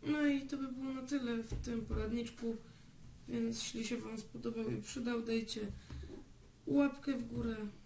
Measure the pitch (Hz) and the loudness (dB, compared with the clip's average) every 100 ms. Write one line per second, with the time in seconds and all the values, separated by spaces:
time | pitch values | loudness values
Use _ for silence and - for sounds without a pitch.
0 | - 302 294 277 269 277 269 254 269 262 | 4 6 6 4 2 -2 -2 -2 -2 -2
1 | 262 277 240 233 226 - - 233 220 214 | 0 0 2 0 0 -2 0 -2 0 0
2 | 214 233 233 - 233 220 - - - - | 2 2 0 -2 -2 -2 -6 -16 -18 -16
3 | - - - 240 226 226 - 233 226 240 | -14 -14 -4 0 2 2 -2 -2 0 0
4 | 226 226 208 233 240 226 220 233 208 277 | -2 -6 -6 -4 -2 0 0 0 -2 -2
5 | 240 233 226 226 220 220 202 - - - | 0 2 4 2 2 -2 -2 -6 -8 -8
6 | - - - - - - - 277 285 277 | -8 -10 -12 -16 -18 -10 4 6 6 4
7 | - 254 233 240 233 220 208 196 | 0 0 0 0 0 0 -4 -6